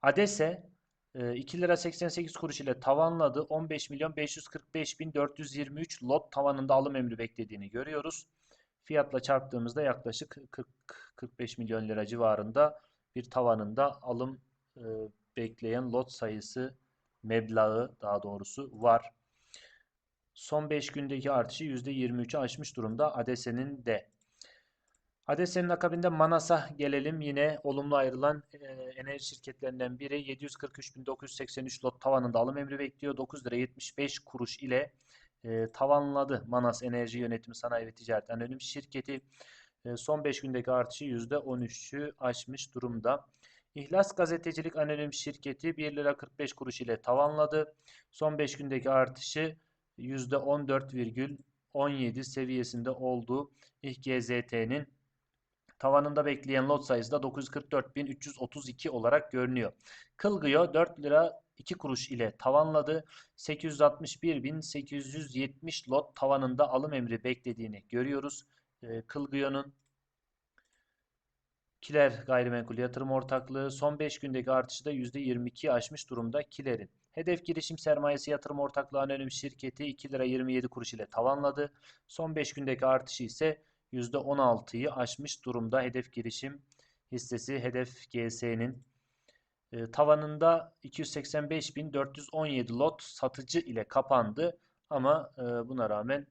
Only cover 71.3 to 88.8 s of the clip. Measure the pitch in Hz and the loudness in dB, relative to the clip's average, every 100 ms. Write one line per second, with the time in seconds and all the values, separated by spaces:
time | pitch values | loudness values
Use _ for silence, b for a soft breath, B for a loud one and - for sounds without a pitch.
71.3 | _ _ _ _ _ - 147 139 117 - | _ _ _ _ _ -2 4 4 4 0
72.3 | 127 123 120 117 113 123 127 135 131 131 | 2 2 0 -4 -2 -2 -2 0 0 0
73.3 | 131 131 135 139 139 147 147 151 - 139 | -2 -2 -4 -4 0 -2 0 -4 -4 -4
74.3 | 131 127 131 123 - 147 143 123 139 131 | -4 2 2 2 -6 -6 -4 -6 -4 -2
75.3 | 120 120 - 156 123 - 151 - 120 117 | -2 -2 -4 2 2 0 -10 -8 -4 -2
76.3 | 139 151 - 139 113 98 _ _ - 165 | -2 -4 -6 -4 -4 -6 _ _ -6 -2
77.3 | 175 175 165 - 165 - 151 147 143 143 | -2 0 -4 -4 -4 2 4 4 0 0
78.3 | 143 147 143 143 143 139 139 139 139 135 | -4 -2 -2 -2 -2 -2 -2 0 -2 -4
79.3 | - 185 - 131 - 147 135 139 135 127 | -6 -8 -8 -10 -6 -8 -8 -6 -2 0
80.3 | 127 127 127 123 127 117 113 104 110 120 | 2 2 0 0 -6 -10 -8 -6 0 2
81.3 | 139 143 139 147 b b b _ - 160 | 4 0 0 -4 b b b _ -6 -4
82.3 | 156 139 - 139 127 131 131 127 - 117 | -2 -4 -4 -4 0 4 4 2 -8 -8
83.3 | - 156 151 b b _ 127 120 139 135 | 0 0 0 b b _ -6 -2 -2 0
84.3 | 139 131 113 117 117 139 135 120 - 143 | 4 4 4 0 -4 -2 -2 -4 -4 -10
85.3 | - - 120 113 127 127 123 123 - 117 | -8 -6 -4 0 2 2 -4 -6 -6 -6
86.3 | - 135 143 _ b b b _ 123 - | -6 -10 -10 _ b b b _ -10 -6
87.3 | 120 117 135 123 123 127 - - 123 117 | -8 -4 -4 -2 -2 -4 -8 -8 -4 -4
88.3 | 113 120 113 117 131 | -2 -2 0 -2 -4